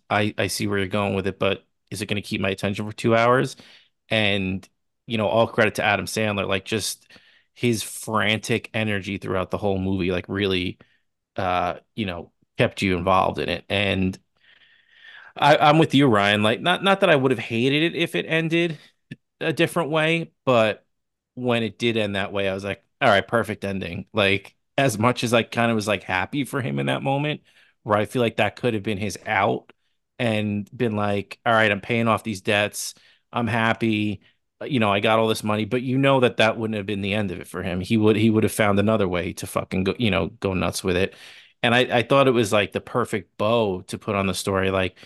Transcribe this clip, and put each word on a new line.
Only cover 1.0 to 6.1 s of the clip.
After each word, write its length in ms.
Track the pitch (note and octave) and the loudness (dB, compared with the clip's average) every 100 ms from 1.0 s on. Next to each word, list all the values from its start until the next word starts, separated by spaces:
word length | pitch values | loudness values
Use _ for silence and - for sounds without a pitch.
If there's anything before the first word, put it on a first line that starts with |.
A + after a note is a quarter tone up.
| G2+ | -2
with 120 | G2 F#2+ | -2 -4
it, 120 | F#2 | -2
but 280 | G2 G2 _ _ - | -2 -2 _ _ -14
is 120 | F#2 | -8
it 40 | G2+ | -6
gonna 160 | G#2 | -6
keep 180 | - G#2 | -6 -4
my 100 | F#2+ | -4
attention 360 | F#2+ G2+ G#2 G#2+ | -2 -4 -4 -8
for 60 | - | -4
two 200 | A#2+ A2+ | 0 2
hours?" 400 | A#2 B2+ C#3 - - - _ _ - | 4 2 0 -6 -20 -20 _ _ -4
And, 580 | A2 G#2 G2+ F#2+ F#2+ - _ _ _ - | 0 0 0 -2 -6 -8 _ _ _ -8
you 120 | A2+ | -4
know, 100 | G#2 | 0
all 200 | A2+ A2+ | 2 2
credit 280 | - A2 - | 2 2 2
to 80 | |
Adam 220 | G#2+ G2+ | 0 0
Sandler, 400 | G2+ | -2